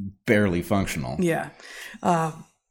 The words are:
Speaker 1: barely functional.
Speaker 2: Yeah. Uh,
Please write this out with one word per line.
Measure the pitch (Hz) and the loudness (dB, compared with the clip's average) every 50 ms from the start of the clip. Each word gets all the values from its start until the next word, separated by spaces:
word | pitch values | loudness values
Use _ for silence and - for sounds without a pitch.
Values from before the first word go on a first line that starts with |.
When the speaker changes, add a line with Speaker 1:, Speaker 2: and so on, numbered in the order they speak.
| 101 98 101 _ - | -10 -10 -10 _ 2
Speaker 1:
barely | - 110 104 104 98 87 87 | 4 4 6 6 4 2 0
functional. | 85 - 110 98 92 - - 82 67 - 135 156 | 0 0 0 0 0 0 -2 -4 -6 -6 -2 -2
Speaker 2:
Yeah. | 185 170 160 147 - 143 - - - - - - - - - - - | 0 0 0 -2 -4 -8 -12 -18 -20 -18 -16 -16 -16 -16 -12 -4 0
Uh, | 190 175 165 160 160 156 - - _ _ _ _ _ | 2 2 2 2 0 -4 -8 -16 _ _ _ _ _